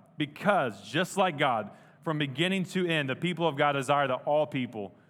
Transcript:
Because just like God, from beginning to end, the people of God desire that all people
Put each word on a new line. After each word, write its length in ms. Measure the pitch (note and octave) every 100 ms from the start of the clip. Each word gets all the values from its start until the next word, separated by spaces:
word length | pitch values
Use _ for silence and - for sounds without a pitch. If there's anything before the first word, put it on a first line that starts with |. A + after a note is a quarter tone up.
| - -
Because 640 | D3 - F#3+ F#3+ C3 G2+
just 340 | - C#3+ F#3 G3
like 220 | F#3 C#3+
God, 320 | C#3+ A2+ G#2 - - -
from 140 | E3 D3+
beginning 480 | D3 B2 F3+ F#3+ F3+
to 200 | F#3 F3
end, 240 | D#3+ C3+
the 60 | B2+
people 320 | F3 E3 E3+
of 80 | C#3
God 160 | D3
desire 380 | C#3 B2+ C#3+ C#3
that 140 | B2+ D3+
all 200 | D3 D3
people 480 | C#3+ B2 A2 G2 -